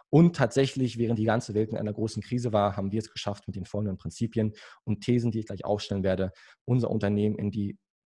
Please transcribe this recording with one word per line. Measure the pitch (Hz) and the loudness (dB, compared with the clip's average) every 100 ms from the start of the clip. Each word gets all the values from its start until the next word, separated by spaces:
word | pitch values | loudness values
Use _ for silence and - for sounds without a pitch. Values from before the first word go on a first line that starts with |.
| _ | _
Und | 143 170 | 8 8
tatsächlich, | 170 120 135 135 135 123 113 | 6 2 4 2 0 -2 0
während | 113 113 | 0 2
die | |
ganze | 110 113 - | 2 0 0
Welt | 104 110 | -2 -2
in | - | -2
einer | 107 | -4
großen | 104 110 110 | -4 -4 -6
Krise | - 123 120 | -4 -4 0
war, | 104 101 95 | 2 2 0
haben | 98 | -4
wir | 110 | -4
es | 107 | -6
geschafft, | - - 101 - | -8 -8 -8 -10
mit | 98 | -10
den | 90 | -8
folgenden | 104 104 92 | -4 -4 -6
Prinzipien | 90 - 113 113 107 107 - - | -8 -6 -4 -2 -2 -4 -18 -12
und | - 104 | -6 -4
Thesen, | - 120 117 | 0 0 0
die | 110 | -2
ich | 110 | -6
gleich | 101 - | -6 -4
aufstellen | 101 - 98 | -2 -2 -2
werde, | 95 92 92 - - _ | 0 0 -2 -6 -20 _
unser | - 123 113 | -2 0 0
Unternehmen | 110 101 104 107 104 | 0 0 2 0 0
in | 101 | -4
die | 104 101 - _ _ | -4 -6 -8 _ _